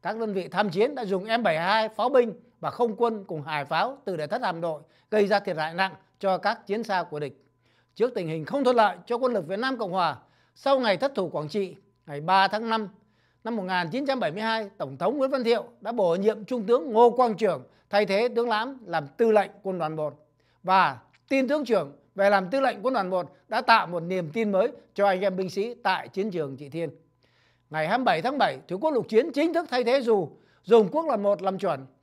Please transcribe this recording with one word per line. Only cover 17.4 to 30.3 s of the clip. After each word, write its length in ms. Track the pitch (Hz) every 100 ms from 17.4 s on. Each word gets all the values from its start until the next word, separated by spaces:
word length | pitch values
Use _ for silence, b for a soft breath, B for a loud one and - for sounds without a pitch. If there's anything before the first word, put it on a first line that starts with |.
| 214 151 127 b b
thay 160 | 202 202
thế 220 | 196 240 226
tướng 140 | 240
Lãm 280 | 214 240 269 202
làm 220 | 165 143 -
tư 140 | 226
lệnh 200 | 214 190 -
quân 160 | 196 185
đoàn 160 | 156 156
một. 320 | 151 131 _ _ _ _
Và 360 | 175 185 165 123 _ _ _
tin 180 | 269 254
tướng 180 | 302 247
trưởng 280 | 214 143 - _ -
về 140 | 196
làm 200 | 202 185
tư 100 | 269
lệnh 180 | 269 208
quân 120 | 220
đoàn 160 | 254 185
một 220 | 185 147 b b
đã 140 | 220
tạo 260 | 240 226 165
một 120 | 175
niềm 300 | 165 185 165
tin 180 | 185 220
mới 200 | 190 233 - B
cho 140 | - 202
anh 140 | 185
em 140 | 196 185
binh 140 | 190
sĩ 240 | - 220
tại 340 | 233 202 185 120
chiến 240 | 185 214
trường 260 | 175 143 135
Trị 120 | 143
Thiên. 200 | 156 165 - _ _ _ _ _ _ _
Ngày 180 | 156 156
hai 100 | 233
mươi 80 | 240
bảy 160 | 165
tháng 160 | 202 285
bảy, 220 | 190 131 -
Thủy 100 | 185
quân 120 | 311
lục 160 | 269 -
chiến 220 | 220 330
chính 220 | 269 320
thức 120 | 330 320
thay 140 | 254
thế 180 | 233 269
Dù, 280 | 240 214 156